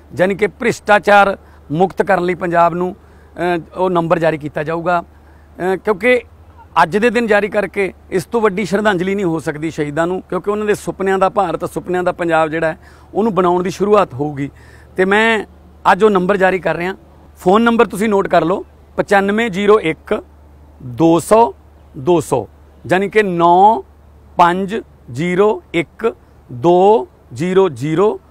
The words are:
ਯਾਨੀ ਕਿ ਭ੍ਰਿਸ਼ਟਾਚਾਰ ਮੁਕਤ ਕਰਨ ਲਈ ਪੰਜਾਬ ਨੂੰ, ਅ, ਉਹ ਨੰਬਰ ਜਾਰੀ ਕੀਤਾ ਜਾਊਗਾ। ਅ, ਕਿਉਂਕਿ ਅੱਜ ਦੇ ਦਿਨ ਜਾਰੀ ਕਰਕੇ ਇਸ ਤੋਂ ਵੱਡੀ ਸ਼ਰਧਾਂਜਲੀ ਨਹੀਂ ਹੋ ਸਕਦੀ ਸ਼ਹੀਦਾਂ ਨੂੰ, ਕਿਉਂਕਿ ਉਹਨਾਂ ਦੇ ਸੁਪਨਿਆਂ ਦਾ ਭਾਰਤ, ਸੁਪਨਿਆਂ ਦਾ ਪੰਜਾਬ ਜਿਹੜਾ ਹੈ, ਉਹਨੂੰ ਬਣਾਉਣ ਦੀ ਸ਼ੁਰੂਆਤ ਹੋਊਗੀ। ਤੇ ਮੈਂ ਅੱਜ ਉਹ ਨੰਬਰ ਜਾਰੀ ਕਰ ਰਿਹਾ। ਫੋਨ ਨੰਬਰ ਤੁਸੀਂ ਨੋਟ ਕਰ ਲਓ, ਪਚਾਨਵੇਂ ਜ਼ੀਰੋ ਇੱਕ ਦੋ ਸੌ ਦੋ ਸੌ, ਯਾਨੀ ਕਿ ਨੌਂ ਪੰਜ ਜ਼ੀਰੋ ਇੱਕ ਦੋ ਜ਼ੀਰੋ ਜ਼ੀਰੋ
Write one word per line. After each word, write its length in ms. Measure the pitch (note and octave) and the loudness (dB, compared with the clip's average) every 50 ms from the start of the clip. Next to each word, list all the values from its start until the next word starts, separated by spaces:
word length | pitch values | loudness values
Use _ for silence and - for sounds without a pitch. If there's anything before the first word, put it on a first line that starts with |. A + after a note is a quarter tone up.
| - - - C3+ | -20 -10 -4 -2
ਯਾਨੀ 160 | F3+ G3 G3 | -2 -2 0
ਕਿ 120 | - G#3 | -2 -4
ਭ੍ਰਿਸ਼ਟਾਚਾਰ 920 | F3+ - - - A3+ D#3+ - - A3 G#3 G#3 - G#3 G3+ G3+ G3+ G3 - - - - - - - - | -4 -4 -4 -4 -4 -4 -2 0 2 2 2 4 4 4 4 4 2 0 -6 -12 -20 -20 -20 -12 -6
ਮੁਕਤ 300 | C#3+ E3 F#3+ F3+ - - | -2 0 0 0 0 -2
ਕਰਨ 220 | G3 F3 F#3+ F3 F3 | 0 0 0 0 0
ਲਈ 100 | F3+ F3+ | -2 -4
ਪੰਜਾਬ 400 | - F#3 F3 E3+ E3+ E3+ E3+ E3 | -4 -4 -2 2 2 2 2 0
ਨੂੰ, 220 | F3 F3+ F#3 G#3 | -2 -4 -6 -6
ਅ, 640 | - - - - - - _ - - E3+ F3+ F3 E3+ - - - | -10 -18 -20 -20 -20 -20 _ -10 -6 -4 -4 -4 -4 -6 -8 -6
ਉਹ 140 | - F#3 F#3+ | -4 -2 0
ਨੰਬਰ 280 | F3+ E3+ E3 E3 F3 E3 | 0 0 0 0 0 0
ਜਾਰੀ 200 | E3 D#3+ D#3 D3 | 0 0 -2 -2
ਕੀਤਾ 240 | D3 C#3 - D#3+ | -6 -8 -8 -8
ਜਾਊਗਾ। 400 | D3+ D#3 E3 E3+ D#3+ F3+ F3 E3+ | -6 -6 -6 -4 -2 -2 -2 -2
ਅ, 720 | F3 - - - _ - - - - - - - E3+ F#3 F#3+ | -4 -8 -16 -20 _ -20 -20 -20 -20 -20 -10 -6 -4 -4 -4
ਕਿਉਂਕਿ 460 | F3+ - G#3+ G#3+ E3+ G#3+ B3+ B3 A#3+ - - - - - - - - - - - E3 | -2 -2 -4 -2 0 2 2 2 2 0 -6 -18 -20 -20 -20 -20 -20 -20 -4 0 0
ਅੱਜ 140 | F3 D#3 E3+ | 0 2 2
ਦੇ 140 | G#3 A3+ B3 | 0 0 0
ਦਿਨ 160 | G3+ A#3+ A#3+ | 0 0 0
ਜਾਰੀ 220 | G3+ G#3+ G3+ G3+ G#3 | 2 2 0 0 0
ਕਰਕੇ 440 | G#3 G#3 G3 E3+ - G3+ F#3+ E3+ - - - - | -2 -4 -4 -4 -4 -4 -4 -4 -6 -12 -10 -6
ਇਸ 140 | F3 F#3 - | -6 -6 -4
ਤੋਂ 160 | - - A#3 | -4 -2 -2
ਵੱਡੀ 240 | G#3+ G#3 F3+ G3+ G#3 | 0 0 -2 -2 -4
ਸ਼ਰਧਾਂਜਲੀ 500 | D#3 G3 G#3 G#3 G#3+ G3 D#3+ F3+ F#3+ G3 | -4 -2 -2 0 0 0 0 -2 -2 -2
ਨਹੀਂ 120 | G#3 G3 | -2 -2
ਹੋ 120 | E3 D#3+ D#3+ | -2 -4 -4
ਸਕਦੀ 320 | B2 D#3+ D3 D3 D#3 D#3+ | -4 -6 -6 -6 -8 -8
ਸ਼ਹੀਦਾਂ 360 | - D#3+ D3 D3 C#3+ D#3 E3 | -6 -6 -6 -4 -2 -2 -2
ਨੂੰ, 160 | F3 F#3 F#3 | -2 -4 -6
ਕਿਉਂਕਿ 280 | - - F3+ F#3 - G3+ | -8 -8 -8 -6 -4 -4
ਉਹਨਾਂ 160 | G#3 G#3+ G#3+ | -4 -2 -2
ਦੇ 80 | G#3 G3 | -2 -4
ਸੁਪਨਿਆਂ 440 | - - F3 D#3+ - F#3+ G3 F#3+ F#3 | -4 -6 -8 -8 -4 -2 -2 0 0
ਦਾ 100 | F#3+ F#3 | 0 0
ਭਾਰਤ, 360 | - G#3 F#3+ E3 D#3 - F3 | 0 0 -2 -2 -4 -6 -8
ਸੁਪਨਿਆਂ 380 | D#3 - E3 - F3 F3+ F3+ | -8 -8 -10 -6 -4 -4 -2
ਦਾ 100 | F3+ F3+ | -2 -2
ਪੰਜਾਬ 360 | F3+ - F3 E3+ E3 D#3+ D#3+ D#3 | -4 -2 -2 0 2 2 0 0
ਜਿਹੜਾ 180 | D#3 E3 E3 | -2 -4 -4
ਹੈ, 120 | D#3+ D#3 - - - - - - - - | -4 -6 -8 -14 -20 -20 -20 -20 -8 -4
ਉਹਨੂੰ 200 | F#3+ A3 A#3 F3 | -2 -2 0 0
ਬਣਾਉਣ 280 | F#3+ F#3 F3 F3+ F3+ | 0 2 2 0 0
ਦੀ 80 | F3+ F#3 | -2 -4
ਸ਼ੁਰੂਆਤ 440 | - - F3+ G#3 G#3 G3+ F3+ - B2 | -4 -4 0 2 2 2 2 0 -4
ਹੋਊਗੀ। 360 | B2 D3 D3+ D3 C#3 C#3+ C3+ - - - - - - - - - | -8 -8 -8 -8 -8 -10 -10 -12 -16 -20 -20 -20 -20 -20 -8 -4
ਤੇ 80 | - F#3 | -2 0
ਮੈਂ 400 | F#3+ G3+ G#3+ A3 A3+ A3+ G3+ - - - - - - - - - F3 | 2 2 2 2 2 0 0 -4 -8 -14 -20 -20 -20 -16 -2 0 2
ਅੱਜ 120 | G3 F3+ G#3+ | 2 4 4
ਉਹ 60 | G#3+ | 2
ਨੰਬਰ 260 | G3 F3+ F3+ F3+ G3+ | 2 2 0 0 0
ਜਾਰੀ 220 | F3+ F#3 F#3 F#3 F3+ | 2 2 2 2 0
ਕਰ 180 | D#3+ F3+ D#3 | -2 -4 -4
ਰਿਹਾ। 180 | E3 F3 F#3+ G3 - - - - - - - - - | -4 -6 -8 -8 -10 -16 -20 -20 -20 -20 -20 -18 -2
ਫੋਨ 240 | - F3+ G3 A3 | 2 2 4 4
ਨੰਬਰ 240 | A#3 A#3 A#3 A3+ A#3 | 4 4 4 2 2
ਤੁਸੀਂ 220 | F#3 - F3+ A3 A3+ | 0 0 -2 -2 0
ਨੋਟ 200 | G3+ G3 F3+ D#3+ | 0 0 0 2
ਕਰ 160 | F#3+ E3+ D#3+ | 0 2 2
ਲਓ, 200 | E3 G3 C#4+ - - - - - - - | 0 -2 -4 -6 -10 -20 -20 -20 -10 -8
ਪਚਾਨਵੇਂ 540 | - E3 - G3+ G3 G3 G3 G#3 A3 A#3 A#3 | -8 -2 0 2 2 2 0 0 -2 -2 -2
ਜ਼ੀਰੋ 300 | E3+ G3 G3+ G3+ G#3+ G#3+ | -2 0 2 4 4 4
ਇੱਕ 420 | - D#3+ D3+ - _ - G#3 B3+ - - - - - - - - - - - - | 2 -2 -4 -6 _ -6 -6 -6 -6 -10 -20 -20 -20 -20 -20 -20 -20 -20 -20 -18
ਦੋ 360 | C3+ B2+ B2 A2+ E3 E3 E3+ E3 | -16 -10 -2 2 4 4 4 2
ਸੌ 340 | - - G#3 A3+ A#3+ F#4+ - - _ _ - - - - - | 2 4 4 4 4 4 0 -6 _ _ -20 -20 -20 -20 -18
ਦੋ 240 | D3+ C3 E3 F3 E3 | -6 -2 0 0 0
ਸੌ, 260 | - - D3 A#2+ G2+ - - - - - _ - - A#2+ | 0 -2 -4 -4 -4 -8 -14 -20 -20 -20 _ -14 -4 -2
ਯਾਨੀ 160 | F3 F#3+ G3+ F#3+ | 0 0 0 0
ਕਿ 140 | - G#3+ | 0 0
ਨੌਂ 600 | G#3 F#3+ F3 E3+ E3+ F3 F3 F#3 G3 G#3+ A3+ G4 - - _ - _ - - - - - - | 0 0 0 2 4 4 6 6 6 6 4 2 -4 -10 _ -20 _ -20 -20 -20 -20 -4 0
ਪੰਜ 460 | - F3 E3+ F3 F#3+ G3 F3+ A3 G#3 - - - _ _ - | 2 2 4 2 0 -4 -6 -6 -8 -10 -12 -20 _ _ -12
ਜ਼ੀਰੋ 520 | A#2 C3 F3 F3 F3+ F3+ G#3 G#3+ A3+ F4+ - _ - | -6 -4 -4 0 0 2 2 2 0 -2 -8 _ -4
ਇੱਕ 400 | E3+ - - _ - A3 A#3 - - _ _ _ _ _ - | -4 -4 -6 _ -6 -6 -6 -6 -8 _ _ _ _ _ -18
ਦੋ 560 | B2+ A#2+ C3+ E3+ F3 F3+ F#3+ G#3 A3 B3 F#4+ - _ _ _ - B2 | -8 0 2 4 4 4 4 4 4 2 0 -6 _ _ _ -16 -10
ਜ਼ੀਰੋ 340 | A2+ E3+ F3+ F#3 F#3+ F#3+ F3+ | -6 -4 0 2 2 2 2
ਜ਼ੀਰੋ 520 | C3 A2 C3+ D#3 D#3 E3 G3+ G#3+ G4 - _ _ | -2 -4 -6 -4 0 0 0 0 -2 -4 _ _